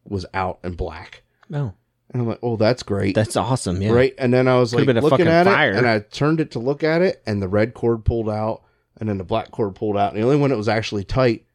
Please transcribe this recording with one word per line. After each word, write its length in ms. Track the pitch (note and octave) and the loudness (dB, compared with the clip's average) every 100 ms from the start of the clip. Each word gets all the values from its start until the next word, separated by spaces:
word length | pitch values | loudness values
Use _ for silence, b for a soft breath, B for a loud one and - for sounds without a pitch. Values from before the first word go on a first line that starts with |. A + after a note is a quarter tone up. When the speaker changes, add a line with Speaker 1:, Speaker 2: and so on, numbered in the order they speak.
| - | -8
Speaker 1:
was 180 | G2 F2+ | -8 -6
out 260 | F#2+ F#2 - | -6 -6 -6
and 140 | F2+ E2+ | -10 -8
black. 460 | F2+ D#2 - - _ _ _ | -10 -10 -18 -20 _ _ _
Speaker 2:
No. 240 | D3 B2+ - _ _ _ | -8 -8 -10 _ _ _
Speaker 1:
And 100 | B2 | -4
I'm 60 | A#2 | -4
like, 100 | - | -4
"Oh, 120 | A#2+ A2 | -4 0
that's 280 | A2 B2+ | 2 0
great." 320 | - G2+ G2 G2+ | -2 -2 0 0
Speaker 2:
That's 200 | G#2 A2 | 0 -2
awesome, 460 | F#2+ C3 - F2+ | -2 -2 -2 -2
yeah. 100 | G2 | 2
Speaker 1:
Right? 220 | A#2+ C3+ - | 4 2 0
And 120 | B2+ | 0
then 140 | B2+ B2+ | 2 4
I 100 | B2+ | 4
was, 120 | A#2+ | 2
Speaker 2:
Could've 160 | A#2 C#3 | 2 2
Speaker 1:
like, 80 | A#2 | 2
Speaker 2:
been 20 | |
a 40 | |
Speaker 1:
looking 240 | D3 C#3 E3 | 2 4 4
Speaker 2:
fucking 20 | |
Speaker 1:
at 180 | E3 F#3 | 4 4
Speaker 2:
fire. 240 | D3+ C#3+ | 4 2
Speaker 1:
it, 60 | G2 | 2
and 100 | A#2+ | 2
I 120 | A2 | 0
turned 400 | - - C#3+ D#3+ | -2 -2 0 0
it 120 | D3 | -2
to 80 | B2 | -4
look 240 | A#2+ C#3+ | -4 -2
at 180 | D#3 E3 | 0 2
it, 200 | F#3 - - | 0 -2 -4
and 160 | G#2 | -4
the 60 | F#2+ | 0
red 240 | G#2 A2+ | 0 0
cord 320 | - A#2 A#2 A2 | 0 -2 0 0
pulled 240 | A#2 G#2+ | 0 -2
out, 320 | G#2+ A2 - _ _ _ _ | -2 -4 -6 _ _ _ _
and 120 | G#2+ | -6
then 80 | G2 | -4
the 60 | F2 | -2
black 260 | A2 - | -4 -4
cord 240 | - G#2 F#2 | -4 -4 -4
pulled 220 | G#2+ G2+ | -4 0
out. 160 | G2 | 0
And 80 | G#2 | 0
the 40 | A#2 | 0
only 120 | D3 | 2
one 140 | C#3 | 2
that 40 | A#2+ | 0
was 140 | G#2+ | 0
actually 340 | A2 G#2+ G#2 | -2 -2 -8
tight 420 | F#2+ C3 B2+ A2 - | -4 0 2 0 -6